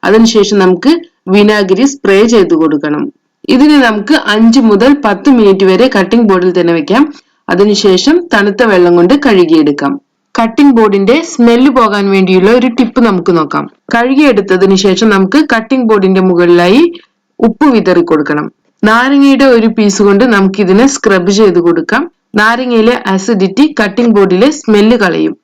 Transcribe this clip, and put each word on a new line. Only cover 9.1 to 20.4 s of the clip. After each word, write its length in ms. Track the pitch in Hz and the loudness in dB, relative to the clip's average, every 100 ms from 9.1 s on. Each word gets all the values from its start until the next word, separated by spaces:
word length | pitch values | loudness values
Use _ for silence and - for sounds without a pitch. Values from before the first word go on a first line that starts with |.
| 285 269 | 2 2
കഴുകിയെടുക്കാം. 760 | 196 170 160 147 143 139 139 _ _ _ - | 0 2 2 0 -2 -4 -8 _ _ _ -6
കട്ടിംഗ് 340 | 226 226 285 233 | -4 0 2 4
ബോർഡിന്റെ 460 | 214 196 196 277 | 2 0 0 -2
സ്മെല്ല് 460 | 330 - 233 233 269 | -2 0 2 4 2
പോകാൻ 400 | 254 220 202 196 | 2 0 -2 -2
വേണ്ടിയുള്ള 400 | 196 185 185 190 | 0 2 2 2
ഒരു 160 | 240 254 | 2 0
ടിപ്പ് 340 | 233 233 - | -2 -2 0
നമുക്ക് 360 | 226 190 165 175 | -2 -2 -2 -2
നോക്കാം. 340 | 147 151 147 _ - | -2 -6 -10 _ -6
കഴുകിയെടുത്തതിന് 800 | 240 240 269 294 214 196 185 190 | -4 -2 0 2 0 0 0 2
ശേഷം 340 | 190 196 185 220 | 2 0 0 0
നമുക്ക് 380 | 202 190 277 311 233 | 0 0 0 0 -2
കട്ടിംഗ് 280 | 220 262 | -2 -4
ബോർഡിന്റെ 360 | 233 214 190 190 | 0 0 0 0
മുകളിലായി 720 | 185 180 175 175 175 220 339 - _ _ _ _ | 0 0 2 2 2 2 0 -2 _ _ _ _
ഉപ്പ് 280 | 233 233 302 | -2 0 0
വിതറി 340 | 233 185 175 | 0 0 -2
കൊടുക്കണം. 520 | 170 156 151 151 151 _ _ _ | 0 -2 -2 -6 -8 _ _ _
നാരങ്ങയുടെ 600 | 214 226 254 285 277 269 | -2 0 0 2 2 2
ഒരു 220 | 269 240 226 | 2 2 0
പീസ് 360 | 214 208 190 | 0 -2 0
കൊണ്ട് 220 | 202 202 | 0 2
നമുക്കിതിനെ 640 | 247 208 | 2 0